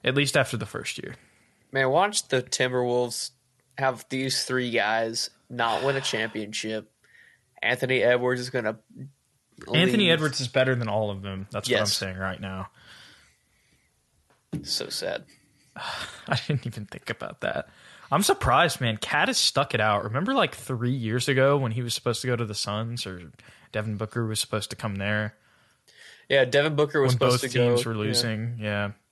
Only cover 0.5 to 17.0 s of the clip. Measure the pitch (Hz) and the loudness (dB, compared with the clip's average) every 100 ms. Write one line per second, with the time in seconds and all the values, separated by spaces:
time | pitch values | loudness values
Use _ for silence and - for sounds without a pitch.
0.5 | 113 104 - - - - - _ _ _ | -2 -6 -8 -8 -10 -12 -14 _ _ _
1.5 | _ _ 135 131 147 202 208 - 131 123 | _ _ 0 4 4 4 0 0 -2 0
2.5 | - 127 127 123 123 123 - - _ _ | -2 0 2 2 0 0 -4 -8 _ _
3.5 | _ _ - 135 117 - 135 135 - - | _ _ -2 -2 -2 -6 -4 -2 -2 -2
4.5 | 127 123 117 104 113 113 113 - _ _ | -2 0 0 2 2 0 -4 -8 _ _
5.5 | 123 117 107 135 135 135 113 110 110 104 | -2 0 2 0 0 -2 -2 -2 -4 -6
6.5 | 107 113 110 107 _ _ - - _ _ | -6 -6 -6 -8 _ _ -20 -20 _ _
7.5 | - - 123 127 127 110 123 123 127 123 | -6 -2 -2 0 2 4 4 2 0 -2
8.5 | 127 110 110 _ - 131 _ _ _ _ | -2 -2 -4 _ -18 -18 _ _ _ _
9.5 | - - 127 185 220 190 165 151 131 127 | -20 -2 2 4 4 4 4 2 -2 -2
10.5 | 135 131 127 113 104 107 98 98 95 98 | 2 2 2 0 0 -2 -4 -8 -8 -8
11.5 | 104 - 117 101 - 95 92 95 92 98 | -6 0 0 2 0 -4 -4 -6 -6 -8
12.5 | 95 95 _ - - - - _ _ _ | -8 -10 _ -20 -20 -20 -20 _ _ _
13.5 | _ _ _ _ _ _ _ _ _ _ | _ _ _ _ _ _ _ _ _ _
14.5 | - - - - - 92 - - _ _ | -10 -4 -4 -4 -6 -4 -6 -8 _ _
15.5 | _ _ - - - - - - 127 - | _ _ -14 -10 -8 -10 -12 -4 -4 0
16.5 | 143 123 110 104 - | -2 -2 -10 -12 -12